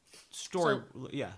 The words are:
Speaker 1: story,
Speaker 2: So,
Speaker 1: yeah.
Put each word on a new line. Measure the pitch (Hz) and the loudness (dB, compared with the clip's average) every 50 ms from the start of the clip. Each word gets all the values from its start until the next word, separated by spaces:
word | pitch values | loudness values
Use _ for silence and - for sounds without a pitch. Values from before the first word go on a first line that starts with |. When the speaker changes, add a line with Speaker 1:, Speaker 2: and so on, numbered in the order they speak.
| _ _ - - - - | _ _ -20 -20 -20 -16
Speaker 1:
story, | - - - - - 180 170 151 135 123 - - - | -12 -12 -8 -2 0 4 4 6 4 4 0 -6 -12
Speaker 2:
So, | 127 131 - | -12 -10 -6
Speaker 1:
yeah. | - 143 113 - - | -4 -4 -4 -2 2